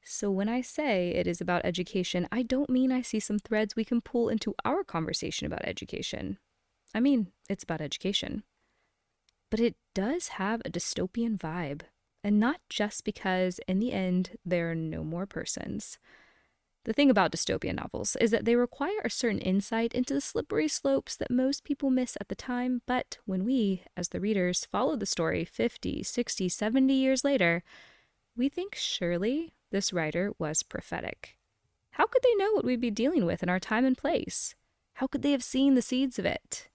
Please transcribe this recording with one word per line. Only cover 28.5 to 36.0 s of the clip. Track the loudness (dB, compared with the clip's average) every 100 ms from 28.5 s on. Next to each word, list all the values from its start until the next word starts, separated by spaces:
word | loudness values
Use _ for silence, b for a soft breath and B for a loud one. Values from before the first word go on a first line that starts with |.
| -2 -8 -6
"Surely | -6 -2 -2 0 0 -2 -4 _ _
this | -2 -2
writer | -2 -2 0 -2 -2
was | -4 -2
prophetic. | -4 -8 -8 -8 -6 -10 -16 _ _ _ _ _ _
How | 0 2
could | 4
they | 4 4
know | 4
what | 2
we'd | 2 0
be | 0
dealing | 2 2 4 2
with | 0
in | 0
our | -2
time | 0 2
and | 4 2
place? | 2 0 0 -4 -4 -8 _ _ _
How | -6 -4
could | 0
they | 2
have | 2
seen | 2 4 6 6
the |
seeds | 4 0